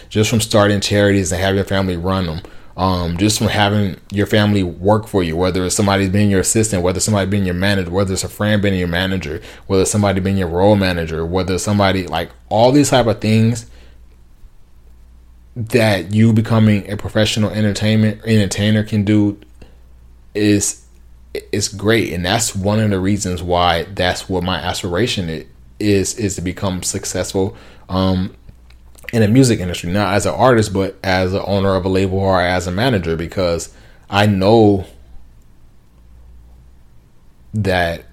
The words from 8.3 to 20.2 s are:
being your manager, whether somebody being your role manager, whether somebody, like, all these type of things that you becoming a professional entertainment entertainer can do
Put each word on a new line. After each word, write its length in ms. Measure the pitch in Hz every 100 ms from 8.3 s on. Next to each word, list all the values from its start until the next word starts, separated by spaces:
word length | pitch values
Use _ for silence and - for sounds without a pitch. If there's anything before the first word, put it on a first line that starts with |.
| - 104 107
being 160 | 101 92
your 100 | 87
manager, 540 | 85 95 95 76 80 - - -
whether 180 | 98
somebody 360 | 90 104 101 95
being 160 | 95 98
your 120 | 87
role 280 | 87 101 101
manager, 500 | 92 87 82 80 82
whether 320 | 92 92 90
somebody, 480 | 107 101 98 95 87
like, 240 | 80 85 - -
all 220 | 107 123
these 200 | 147 139
type 160 | 131 113
of 140 | 104
things 460 | 107 110 110 120 - - - - - - - - - - - - - - - - - - - 123
that 580 | 110 120 110 95 87
you 180 | 107 113
becoming 560 | 113 110 113 110 104 95
a 60 | 101
professional 540 | 101 107 104 - 104
entertainment 680 | 104 107 98 107 110 107 107
entertainer 600 | 113 110 95 - 104 107
can 200 | 107 107
do 340 | 101 107 104 98 - - - - - - - -